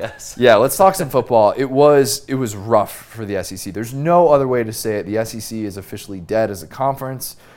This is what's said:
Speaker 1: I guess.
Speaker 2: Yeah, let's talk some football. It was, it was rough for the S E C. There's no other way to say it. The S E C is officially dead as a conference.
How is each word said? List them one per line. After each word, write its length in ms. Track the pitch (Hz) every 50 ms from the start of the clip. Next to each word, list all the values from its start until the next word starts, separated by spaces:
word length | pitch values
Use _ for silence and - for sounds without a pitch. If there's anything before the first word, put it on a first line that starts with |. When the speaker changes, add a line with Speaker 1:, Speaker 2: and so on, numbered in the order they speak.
| 95
Speaker 1:
I 40 |
guess. 280 | 110 - - - - -
Speaker 2:
Yeah, 180 | - 123 120 113
let's 200 | 104 120 135 -
talk 200 | - 190 190 190
some 140 | - 180 135
football. 420 | - 131 113 - 123 113 107 101
It 120 | - 113 139
was, 640 | 135 135 135 147 147 147 143 139 120 - - -
it 80 | - 135
was 180 | 131 131 113 107
rough 400 | 101 95 113 117 107 98 - -
for 300 | - - - - 113 110
the 140 | 98 101
S 140 | 95 90 -
E 40 | 95
C. 140 | 95 - 104
There's 220 | 85 101 117 117 131
no 360 | 135 147 165 175 175 175 160
other 160 | 147 139 135
way 180 | 127 127 123 117
to 100 | 110 107
say 240 | - - 113 107
it. 80 | 104 82
The 120 | 95 104
S 180 | 110 113 113 -
E 40 | 113
C 260 | - - 110 113 107
is 100 | 101 92
officially 440 | 101 92 - - 101 - - 101 95
dead 300 | 85 - 101 110 113 104
as 120 | 101 90 82
a 40 |
conference. 720 | - - - 135 135 135 135 135 131 131 123 - - - - _ - -